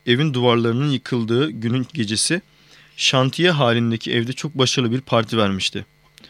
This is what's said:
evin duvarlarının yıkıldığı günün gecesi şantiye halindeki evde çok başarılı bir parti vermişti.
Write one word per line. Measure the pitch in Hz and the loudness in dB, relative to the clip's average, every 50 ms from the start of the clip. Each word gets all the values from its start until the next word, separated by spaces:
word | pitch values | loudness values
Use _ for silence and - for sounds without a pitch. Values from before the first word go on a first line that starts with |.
| - | 0
evin | 123 120 127 156 160 127 | 0 2 2 2 0 0
duvarlarının | 123 123 123 117 117 117 117 113 127 143 147 | 2 2 4 4 4 2 2 0 0 0 0
yıkıldığı | 135 117 - - 131 120 113 107 113 123 151 156 | -2 -2 -4 -4 -4 -2 0 0 0 0 0 -2
günün | - 117 113 120 123 131 123 - - | -4 -4 -4 -2 -2 -2 -4 -4 -6
gecesi | 156 110 101 110 104 - - 165 190 - _ _ _ _ _ - - - _ _ | -6 -4 -2 -2 -2 -2 -2 -2 -4 -6 _ _ _ _ _ -20 -20 -20 _ _
şantiye | - - - - 131 131 135 - - 170 185 | -4 -2 2 2 2 2 2 2 2 2 2
halindeki | 170 147 131 117 117 117 117 117 117 113 - 131 | 2 4 2 2 2 2 0 0 -2 -2 -4 -4
evde | 123 120 117 123 127 | -2 -2 -2 -4 -6
çok | - - 147 - | -8 -8 -6 -2
başarılı | 131 131 - - 139 123 113 | 0 0 0 2 0 0 0
bir | 120 131 | -2 -4
parti | - - 127 117 110 104 113 | -2 0 0 0 0 0 0
vermişti. | 113 104 98 98 92 - - - 101 98 - _ _ _ _ _ - - - | 0 2 2 0 -2 -4 -4 -6 -8 -12 -12 _ _ _ _ _ -20 -20 -20